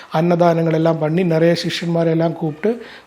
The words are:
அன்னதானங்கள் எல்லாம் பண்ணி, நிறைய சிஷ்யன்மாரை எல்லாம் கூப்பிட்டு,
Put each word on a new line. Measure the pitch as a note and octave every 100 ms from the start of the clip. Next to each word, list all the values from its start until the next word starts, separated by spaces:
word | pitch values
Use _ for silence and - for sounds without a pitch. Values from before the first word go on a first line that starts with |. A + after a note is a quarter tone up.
| -
அன்னதானங்கள் | D#3+ E3+ E3+ F3 E3 E3
எல்லாம் | D#3+ E3 D#3
பண்ணி, | D3+ E3
நிறைய | F3+ D#3+ E3 E3+
சிஷ்யன்மாரை | E3+ - E3+ E3+ E3
எல்லாம் | D#3+ E3
கூப்பிட்டு, | - D#3+ D3+ G#3+ A#3+ - -